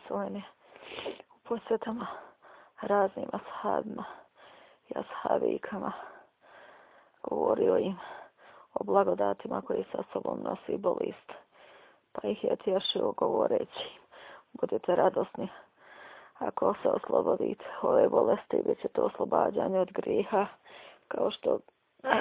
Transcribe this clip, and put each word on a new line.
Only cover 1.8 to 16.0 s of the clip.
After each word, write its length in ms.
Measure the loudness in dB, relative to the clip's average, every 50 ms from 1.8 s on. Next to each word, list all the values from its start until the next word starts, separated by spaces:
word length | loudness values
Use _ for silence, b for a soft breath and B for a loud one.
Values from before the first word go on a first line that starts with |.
| 0 -4 -6 -6 -6 -8 B B B B B B B B B B B B B -8
raznim 480 | -2 2 4 4 4 2 0 -4 -6 -6 -6
ashabima 720 | -8 -8 -8 -10 -6 -2 -2 0 0 -2 -4 -6 -10 -10 B B B B _ B B B B B B B B B B _ _
i 40 | -8 -8
ashabikama 960 | -8 -8 -10 -6 -2 0 0 2 2 0 0 -2 -4 -6 -8 -6 -6 -8 B B B B B B B B _ B B B B B B B B B B B B B B B B B -8
govorio 540 | -6 -2 0 2 2 4 4 4 4 4 4
im 200 | 2 0 -4 -6 B B B B B B B B B B B B B B _
o 100 | -4 -2
blagodatima 800 | 4 4 4 6 4 2 2 2 0 0 -2 -6 -6 -6 -6 -4
koji 220 | -2 -2 -2 -2 -4 -6
sa 100 | -6 -6 -6 -6
sobom 260 | -6 -4 -4 -4 -4 -4
nosi 340 | -4 -6 -6 -4 -4 -4
bolest. 560 | -2 0 0 0 0 -2 -4 -6 -8 -14 -20 -20 -20 -20 B B B B B B B B B B B B _ -10
Pa 160 | -6 -4 -4
ih 160 | -4 -2 0
je 120 | 0 0
tješio 560 | 0 0 0 0 0 0 0 0 0 0 -2 0
govoreći: 840 | 0 0 2 2 2 2 4 2 2 0 -2 -6 -10 -10 -10 -12 B B B B B B B B B B _ -6
„Budite 440 | -4 -2 0 0 0 2 2 4
radosni, 520 | 6 6 4 4 2 0 -2 -4 -6 -8 -8 -8 -12 -20 _ _ B B B B B